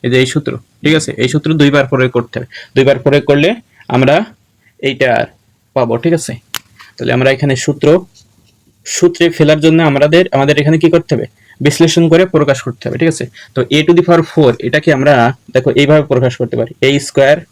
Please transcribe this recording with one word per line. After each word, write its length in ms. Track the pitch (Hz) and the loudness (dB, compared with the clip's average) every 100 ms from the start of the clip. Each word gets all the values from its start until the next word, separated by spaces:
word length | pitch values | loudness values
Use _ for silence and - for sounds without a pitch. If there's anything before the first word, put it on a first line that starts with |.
এই 60 | 127 | 0
যে 60 | 127 | 0
এই 40 | 131 | 0
সূত্র, 180 | 151 - - _ _ | -2 -6 -10 _ _
ঠিক 120 | 147 156 | -2 -2
আছে? 120 | 156 - | -2 -4
এই 60 | 123 | -2
সূত্র 160 | 151 156 160 | -2 -2 2
দুইবার 240 | 143 143 135 | 2 2 0
প্রয়োগ 200 | 135 127 123 | 0 0 -2
করতে 160 | 120 - | -6 -10
হবে। 100 | 127 - - - | -12 -18 -6 0
দুইবার 220 | 135 135 139 | 2 2 2
প্রয়োগ 180 | 143 139 | 0 2
করলে 200 | 143 160 233 _ _ _ 123 | 0 2 -2 _ _ _ 0
আমরা 200 | 131 156 220 _ _ _ _ _ 139 | 2 0 -2 _ _ _ _ _ -8
এইটা 200 | 127 131 113 117 _ _ _ _ - | -2 0 0 -4 _ _ _ _ -4
পাবো, 180 | 120 117 | -2 -2
ঠিক 100 | 165 165 | -2 -2
আছে? 140 | - 123 _ - _ _ - _ | -4 -14 _ -16 _ _ -20 _
তাহলে 160 | 120 123 | -4 0
আমরা 120 | 131 135 | 0 0
এখানে 180 | 143 131 - | -2 -2 -4
সূত্র, 220 | 139 147 175 180 _ _ _ _ _ _ _ - - | -4 0 0 -2 _ _ _ _ _ _ _ -12 -2
সূত্রে 280 | 180 170 170 165 | -2 2 -2 0
ফেলার 220 | 151 156 156 | 0 2 2
জন্য 140 | 160 160 | 2 2
আমাদের, 340 | 139 147 160 180 135 | 2 2 2 2 0
আমাদের 200 | 139 147 | 0 0
এখানে 160 | 147 160 | 0 2
কি 60 | 165 170 | 2 0
করতে 160 | 170 127 | -2 -6
হবে? 100 | - _ _ _ 131 | -6 _ _ _ -4
বিশ্লেষণ 380 | - 170 170 165 | 2 0 2 2
করে 120 | 165 185 165 | 2 2 0
প্রকাশ 220 | 139 135 - | 0 -2 -4
করতে 180 | 123 123 | -10 -10
হবে, 120 | - | -4
ঠিক 80 | 165 | -4
আছে? 120 | - 123 - - - | -4 -10 -14 -12 -6
তো 40 | 123 143 | -2 0
a 20 | 156 | 2
to 60 | 175 | 2
the 60 | 175 | 4
power 160 | 170 160 | 2 2
four 180 | - 143 117 139 | 2 2 2 -2
এটাকে 220 | 151 151 139 | -2 0 0
আমরা 160 | 135 139 117 131 - 131 | 2 2 2 -2 -4 -2
দেখো 140 | 131 147 | 0 0
এইভাবে 220 | 143 151 143 | 2 2 2
প্রকাশ 220 | 127 127 - | 0 0 -2
করতে 140 | 120 117 | -6 -4
পারি, 120 | 113 - 131 | -6 -2 -2
এ 20 | 139 139 | -2 -4
স্কয়ার 320 | - 135 151 - | 0 2 0 -4